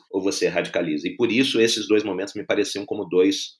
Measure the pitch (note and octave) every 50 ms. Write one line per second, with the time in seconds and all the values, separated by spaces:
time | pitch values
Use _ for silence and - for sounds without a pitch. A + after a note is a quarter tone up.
0 | _ - - G2 F#2 G2 G2 - F2+ F2 E2 F2 E2+ - - F#2+ F2 E2 D2+ D2
1 | D#2 - - - A#2+ A2 G#2+ B2 C3+ - - A2+ A2+ A2+ - A2+ G#2 F#2+ G#2+ G#2+
2 | G#2 G#2 F#2 F#2 G2 G2+ - G#2+ E2+ - G2 G#2 G2+ - - G2 E2+ - G#2 G#2
3 | F#2+ E2+ F2 F2+ F#2+ G2 F#2+ - - - -